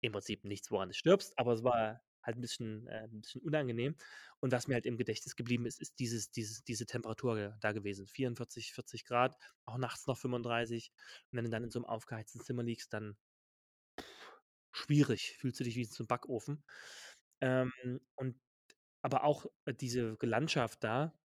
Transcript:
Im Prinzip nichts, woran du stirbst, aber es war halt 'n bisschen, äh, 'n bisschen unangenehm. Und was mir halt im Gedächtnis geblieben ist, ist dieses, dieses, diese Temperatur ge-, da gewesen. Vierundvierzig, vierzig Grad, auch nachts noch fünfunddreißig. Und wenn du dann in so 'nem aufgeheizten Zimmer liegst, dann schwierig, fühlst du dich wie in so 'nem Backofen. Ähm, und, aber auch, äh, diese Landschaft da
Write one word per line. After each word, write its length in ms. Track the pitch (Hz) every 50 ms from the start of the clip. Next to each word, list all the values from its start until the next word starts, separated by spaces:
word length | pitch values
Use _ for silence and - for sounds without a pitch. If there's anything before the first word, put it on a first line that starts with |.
Im 120 | - 117 104
Prinzip 320 | 101 - - 107 95 _
nichts, 260 | 101 101 98 - -
woran 180 | 110 98 95 92
du 60 | 87
stirbst, 420 | - - 160 185 196 - - - -
aber 140 | 127 123 120
es 100 | 113 113
war 400 | 127 120 117 113 107 110 - _ _ _ _ -
halt 140 | - 113 120
'n 40 |
bisschen, 460 | 123 117 - - 120 110 110 107 113 -
äh, 180 | - 110 110
'n 160 | 113 113 107
bisschen 200 | 107 - - 127
unangenehm. 540 | - 165 147 156 143 127 117 117 120 139 160 - - - - - - - - _
Und 100 | - 131 127
was 140 | 120 - -
mir 80 | 135
halt 100 | 120 - -
im 100 | 120 113
Gedächtnis 380 | 123 - 110 - - - - -
geblieben 280 | 123 117 123 120 120 113
ist, 140 | - -
ist 180 | - - _ -
dieses, 320 | 127 117 117 113 104 -
dieses, 320 | - - 113 101 110 - -
diese 200 | - 120 104 117 -
Temperatur 480 | - 123 113 110 110 - - 123 113
ge-, 180 | 107 104 101 104 107
da 100 | - 107 104
gewesen. 340 | 110 101 101 101 98 98 95
Vierundvierzig, 680 | - - 131 123 120 113 123 - - 120 110 - -
vierzig 320 | - - - - 113 -
Grad, 320 | - 123 120 123 127 131 _ - - - _ _
auch 120 | - 113 123
nachts 280 | 131 117 - - - -
noch 100 | 127 -
fünfunddreißig. 720 | - 131 123 123 117 120 117 117 120 113 120 117 - - _ _ - - - - _ _
Und 60 | - 123
wenn 80 | 117
du 60 | 117
dann 120 | 113 110 120
in 60 | 117
so 80 | - 123
'nem 60 | 120 -
aufgeheizten 540 | 110 110 - - 123 110 110 - - 117
Zimmer 220 | - - 123 120 120
liegst, 300 | 120 117 - - - -
dann 220 | 107 107 107 104 _ _ _ _ _ _ _ _ _ _ _ _ _ _ _ _ - - - - - - - - - _ _ _ _ _ _ -
schwierig, 600 | - - - 147 147 143 - 117 104 - - - -
fühlst 220 | - 131 117 -
du 40 | 131
dich 100 | 120 110
wie 60 | 123 120
in 60 | 110
so 140 | - - 120
'nem 40 | -
Backofen. 560 | 123 117 - - 135 113 - - 143 151 _ - - - - - - - - - - _ _ _ _ _
Ähm, 300 | - 131 127 131 127 127 127 127 127 127 123 131 _ _ _
und, 240 | - 131 131 120 _ _ _ _ _ _ _ - _ _ _ _ _ _
aber 200 | 127 135 135 -
auch, 220 | 147 147 - - - _ _ _
äh, 80 | - 123
diese 440 | - - 123 117 123 120 113 110 -
Landschaft 640 | - 120 110 113 147 - - 151 123 110 - _ -
da 360 | 110 110 127 147 160 - _ _